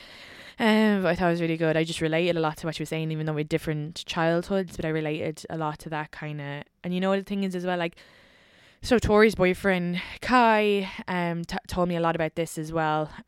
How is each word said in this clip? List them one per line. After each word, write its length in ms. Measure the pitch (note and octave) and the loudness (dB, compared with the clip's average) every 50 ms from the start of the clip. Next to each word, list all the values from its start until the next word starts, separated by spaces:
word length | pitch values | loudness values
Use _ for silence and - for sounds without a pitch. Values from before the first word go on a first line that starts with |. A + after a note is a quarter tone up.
| - - - - - - - - - - - - | -20 -20 -20 -20 -20 -20 -20 -20 -20 -18 -6 0
Um, 440 | A#3+ A3 G#3+ G#3+ A3 G#3+ G#3 G3 F#3 | 2 4 4 6 4 4 4 4 4
but 60 | E3 | 2
I 60 | F3 | 2
thought 120 | E3+ F#3 F3 | 4 4 2
it 40 | |
was 100 | E3+ E3+ | 2 2
really 140 | E3+ E3 E3 | 0 0 0
good. 220 | D#3+ E3 D#3+ D#3 D#3+ | 0 2 2 2 2
I 60 | E3 | 0
just 180 | E3 D#3+ - | 0 -2 -2
related 340 | E3 D#3+ D#3+ E3 F3 F3 E3+ | -2 0 0 2 2 2 0
a 40 | E3 | 0
lot 180 | D#3+ D3+ D3+ - | 0 -2 -2 -4
to 80 | - | -6
what 100 | D#3+ D3+ | -6 -6
she 60 | - | -6
was 80 | D#3 - | -6 -6
saying, 220 | D#3+ D#3+ D#3+ D#3+ | -4 -4 -4 -4
even 160 | D#3+ D#3 D#3 D#3 | -4 -4 -2 -2
though 60 | D#3 | -2
we 80 | D3 | -2
had 80 | D3+ D#3 | -2 -2
different 540 | E3 D#3 - E3+ D3+ D3+ D3 D#3 E3 - - - | -2 -2 -2 -4 -4 -4 -6 -8 -10 -12 -12 -6
childhoods, 680 | - F3 D#3+ E3 E3+ E3+ F3 - G3 F#3+ F#3+ E3+ - | -4 0 2 2 2 2 0 0 -2 -2 -2 -4 -6
but 100 | - E3 | -6 -4
I 40 | D#3+ | -2
related 560 | D#3 D#3+ D#3 D3+ D3+ D#3 - D#3+ D#3 - - - | -2 -2 -2 -2 -4 -4 -4 -6 -6 -8 -10 -10
a 60 | D#3+ D#3+ | -8 -6
lot 200 | D#3+ D3+ D3+ - | -4 -6 -6 -8
to 100 | - D#3+ | -10 -10
that 200 | D#3+ D3+ D3+ - | -8 -8 -8 -8
kinda. 520 | - - D#3 D3+ D3+ D3 C#3+ C#3+ C#3+ C#3+ - - _ _ - | -10 -12 -10 -10 -8 -8 -8 -10 -10 -10 -12 -16 _ _ -8
And 120 | F3+ F3+ | -4 -2
you 40 | F3+ | 0
know 100 | F#3 F#3+ | 0 2
what 60 | G3 G3 | 2 0
the 60 | F#3+ | 0
thing 200 | - G#3 G3 G3 | -2 -4 -2 -2
is 120 | F#3+ F3+ | -2 -2
as 80 | F3+ F3 | -4 -2
well, 140 | F3+ F3+ F3 | -2 -2 -2
like, 180 | E3+ E3+ - - - - - - - - _ _ _ _ _ _ - - _ _ | -2 -4 -6 -10 -18 -20 -20 -20 -20 -20 _ _ _ _ _ _ -20 -20 _ _
so 160 | - - B3+ A3 | 0 2 4 4
Tori's 380 | - - G#3+ G#3 G#3+ A3+ F3+ | 6 6 6 8 8 6 6
boyfriend, 640 | F3 F#3 F3+ F#3 - - G3+ F#3 F3+ F3 F3 F3 F3+ - - - - | 4 2 2 2 2 0 0 0 2 0 -2 -2 -4 -6 -8 -12 -10
Kai, 680 | - - B3 B3+ A#3+ A3+ A3 G#3+ G#3+ G#3 G3+ G3+ F#3+ F#3 - - A3+ - | -2 2 4 6 6 6 6 4 4 2 2 0 0 -4 -8 -10 -8 -4
um, 380 | F#3 F3+ F3 E3+ E3+ E3+ E3+ | -2 -2 0 0 -2 -4 -4
t-, 120 | - - G3 - - | -6 -6 -8 -6 -4
told 220 | - F#3 F3 F3 | -2 0 0 0
me 60 | F3 | 0
a 40 | E3+ | 2
lot 160 | E3+ E3 E3 | 2 0 0
about 180 | E3 D#3+ D#3 - | 0 -2 -2 -2
this 240 | E3+ E3 D3 - E3 | -4 -4 -4 -4 -6
as 160 | D#3 D#3 D#3+ | -8 -4 -2
well, 380 | E3 D#3 D#3 D3+ D#3 D#3 D3+ - - - | 0 0 2 0 0 -2 -4 -6 -12 -12